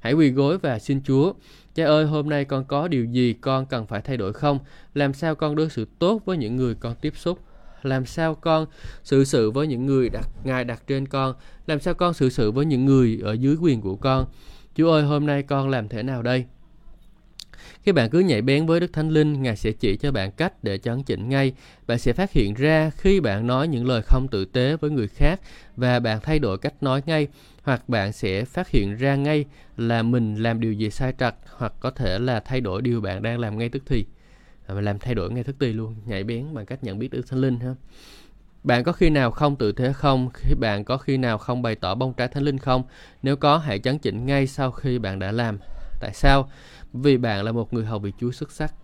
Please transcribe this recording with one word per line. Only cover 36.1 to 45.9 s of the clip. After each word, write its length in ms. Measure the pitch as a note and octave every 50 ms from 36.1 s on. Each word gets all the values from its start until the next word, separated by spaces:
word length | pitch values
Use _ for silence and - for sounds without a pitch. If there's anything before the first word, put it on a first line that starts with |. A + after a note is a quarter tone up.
| A2 F#2+ G2
bén 300 | A2 A#2+ A#2 C3 D3+ D#3+
bằng 120 | B2+ G2+
cách 180 | - B2+ C3+ -
nhận 140 | A2+ F#2 G#2
biết 100 | A2+ C3+
Đức 180 | - B2+ B2 -
Thánh 120 | C3 C3
Linh 200 | C3 C3+ B2+ A#2
ha. 140 | A#2+ B2+ C3 - - - - - - - - - - - - - - - _ - -
Bạn 200 | - B2 A#2+ B2
có 80 | D#3 F3
khi 180 | - F#3+ E3
nào 200 | D#3 C#3+ C3 A#2
không 260 | A2+ - D3+ D3 C#3+
tử 160 | C3+ A#2+ G#2 G2+
tế 200 | - B2+ C3 C#3
không? 380 | - - C#3+ C3+ C3 B2+ B2+ -
Khi 200 | - - - -
bạn 300 | - B2+ A2 G#2 G2+ G#2
có 120 | - B2
khi 200 | C3+ - - C#3
nào 220 | C3 B2+ A#2+ A2+ G#2
không 240 | - - B2 B2+ B2
bày 120 | A#2 A2
tỏ 200 | - - F2+ F#2+
bông 200 | A#2 C3 C3 B2
trái 140 | - B2 B2
Thánh 140 | - C#3+ C#3
Linh 160 | D3 C3+ C3+
không? 240 | - C#3 B2+ B2+ B2+ - - - - - - _ -
Nếu 140 | C3+ C#3
có, 220 | C#3 - D3 C#3+ E3
hãy 200 | D#3 C#3+ G#2 G2
chấn 200 | F2+ B2+ C3+ D#3
chỉnh 280 | - A#2 F#2+ G#2 A#2+
ngay 200 | C3 C#3 C#3 C3+
sau 240 | C3 - - C#3 C3
khi 280 | A#2+ - - C3+ B2 B2
bạn 200 | G#2+ F#2+ F#2+ F#2+
đã 140 | G2 F#2+ G#2
làm. 260 | A#2 A#2+ A2+ G#2+ G2+ - - - - - -